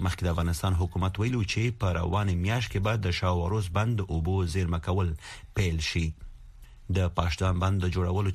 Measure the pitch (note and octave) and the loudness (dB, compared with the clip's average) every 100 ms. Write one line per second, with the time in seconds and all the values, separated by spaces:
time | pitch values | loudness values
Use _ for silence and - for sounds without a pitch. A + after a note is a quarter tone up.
0 | F2+ - F2+ E2+ E2+ E2+ G2 F2+ F2+ F2+ | 0 0 0 0 0 0 0 2 0 0
1 | F#2 F#2+ A2+ B2 F#2+ A2 A#2+ A2+ G2 E2+ | -2 0 0 0 0 0 -2 0 0 0
2 | E2+ G2 G2 F2 F#2+ A#2+ A2+ G2 G#2 A2+ | 0 0 2 2 0 0 -2 0 0 2
3 | F#2+ E2+ F#2 F2+ E2+ F2 F#2 F2+ A2+ A2+ | 0 0 2 2 0 0 0 0 2 0
4 | F#2 E2 E2+ F#2+ F2 F#2 E2+ E2+ F#2 F#2 | 0 0 2 2 2 0 0 0 0 0
5 | F2 D#2 - - - - F2 D#2+ D#2 F2 | 0 -2 -8 -16 -6 0 0 0 0 0
6 | D#2+ - - - - - - - - F#2+ | -2 -4 -14 -16 -20 -20 -20 -16 -2 2
7 | F2 E2 E2+ - F#2 F2+ F#2+ G2 F#2 F#2 | 2 2 -2 0 0 2 2 2 0 0
8 | F2 F#2+ F#2+ | 0 0 0